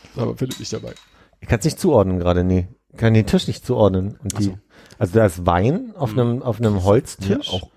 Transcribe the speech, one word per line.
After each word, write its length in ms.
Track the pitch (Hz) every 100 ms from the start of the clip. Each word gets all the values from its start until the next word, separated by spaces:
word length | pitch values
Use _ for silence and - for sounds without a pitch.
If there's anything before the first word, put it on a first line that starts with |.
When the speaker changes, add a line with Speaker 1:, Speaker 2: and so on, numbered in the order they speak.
| - 123
Speaker 1:
da 100 | 117
war 100 | 117
Philipp 220 | 127 -
nicht 140 | 113
dabei. 200 | 110 113 - _ _ _ _
Speaker 2:
Ich 80 | -
kann's 160 | 120
nicht 140 | 160 -
zuordnen 400 | 185 123 95 90
gerade, 240 | 87 87
nee. 240 | 90 92 90 - _
Ich 60 | -
kann 160 | 113
den 120 | 110 107
Tisch 200 | 185 -
nicht 180 | -
zuordnen. 520 | - 120 101 95 98 -
Und 120 | 101
Speaker 1:
Ach 40 | 101
Speaker 2:
die, 60 |
Speaker 1:
so. 140 | 101 92 _ _ - -
Speaker 2:
also 160 | 98 110
da 60 | 104
ist 200 | 87 87
Wein 480 | 87 110 190 247 202
auf 160 | 127
Speaker 1:
Hm. 60 | 123
Speaker 2:
einem, 240 | 120 123
auf 160 | 135 104
einem 240 | 113 101
Holztisch. 640 | 92 113 - - 95 254 -
Speaker 3:
Ja, 40 |
auch 160 | 95 -